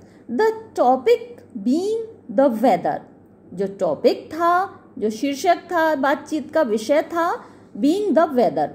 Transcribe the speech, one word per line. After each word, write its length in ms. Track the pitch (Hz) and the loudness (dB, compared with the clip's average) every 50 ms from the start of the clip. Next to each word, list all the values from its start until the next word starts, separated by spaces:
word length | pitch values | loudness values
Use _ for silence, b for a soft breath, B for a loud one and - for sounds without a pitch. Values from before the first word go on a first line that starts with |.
| B B B B B B 233 | B B B B B B -2
the 420 | 254 427 440 440 - - - - - | 0 0 0 0 -2 -8 -8 -2 0
topic 420 | 294 247 262 262 262 440 480 466 - - - - - - - 220 196 240 | 2 4 4 2 4 2 2 2 0 -10 -18 -20 -20 -16 -12 -6 -2 0
being 300 | 262 330 370 415 440 453 453 - - - - - 196 226 | 0 0 0 -2 -2 -4 -6 -8 -14 -20 -14 -6 0 2
the 160 | 269 285 226 | 2 2 2
weather, 440 | 214 226 254 190 175 - 160 139 - - - - - - - - _ - - - | 2 2 2 2 2 0 -2 -4 -4 -8 -14 -20 -20 -20 -20 -20 _ -20 -16 -8
जो 120 | 175 196 190 196 - | -6 -6 -6 -4 -4
टॉपिक 500 | 190 165 143 - - 233 - - - - - | -4 -4 -2 2 2 2 2 0 -8 -12 -6
था, 480 | 311 339 339 349 359 381 381 - - - - - - | -2 0 2 2 2 0 -4 -8 -16 -20 -18 -10 -6
जो 120 | 196 214 | -4 -4
शीर्षक 460 | 214 220 - 277 285 269 - 349 339 | -4 -2 -4 -4 -4 -2 2 2 2
था, 380 | 349 - - 359 339 320 320 311 | 2 0 -4 0 0 2 2 2
बातचीत 580 | 277 269 269 302 302 294 - 311 311 - - - | 0 0 0 0 -2 -4 -6 -6 -6 -6 -2 0
का 100 | 320 311 | 0 0
विषय 400 | 233 208 226 220 - 285 311 302 | 2 0 -2 0 0 0 0 0
था, 420 | 311 330 339 330 349 427 494 B B B B B B B 202 | 0 -2 -2 -2 -2 -2 -6 B B B B B B B -2
being 300 | 220 285 339 403 427 403 | 0 2 2 2 0 2
the 200 | 262 311 339 320 | 2 2 2 2
weather, 400 | 269 247 220 165 143 156 147 - - | 2 2 2 2 2 0 -2 -4 -6